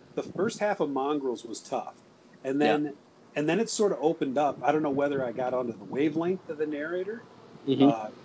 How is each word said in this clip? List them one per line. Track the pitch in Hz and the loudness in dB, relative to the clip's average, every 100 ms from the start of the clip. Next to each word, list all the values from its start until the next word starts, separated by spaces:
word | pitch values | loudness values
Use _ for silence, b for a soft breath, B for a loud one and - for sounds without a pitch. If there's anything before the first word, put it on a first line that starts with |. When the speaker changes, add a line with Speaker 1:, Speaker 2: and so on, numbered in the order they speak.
| - | -10
Speaker 1:
the | - | -8
first | - - 196 - | -6 -2 -2 0
half | 208 202 | -2 0
of | 156 | 0
Mongrels | 139 139 151 135 113 | 0 0 0 -2 -4
was | 117 104 | -8 -14
tough. | - 127 - - - - - - | -6 -6 -6 -12 -20 -20 -20 -10
And | 135 139 | -2 2
Speaker 2:
Yeah. | 147 151 | 4 4
Speaker 1:
then, | 147 - - - - - | 0 -6 -18 -20 -10 -2
and | 151 | 2
then | 175 | 2
it | 226 | 0
sort | - 208 | 2 2
of | 143 | 2
opened | 147 165 143 131 | 2 2 0 2
up. | 147 - | 0 2
I | 139 | 2
don't | 151 | 2
know | 151 | 2
whether | 135 143 139 127 | 2 2 0 -2
I | |
got | 117 127 127 | -2 -2 0
onto | 123 104 | -2 -6
the | 98 | -6
wavelength | 113 156 147 170 185 - | 0 0 2 0 -2 -4
of | 151 | -4
the | 151 | -4
narrator, | 147 151 180 190 233 - - - - - | -4 -4 -4 -6 -8 -14 -20 -20 -10 -2
Speaker 2:
Mm-hmm. | 131 139 | 4 6
Speaker 1:
uh, | 113 107 - | 4 -2 -12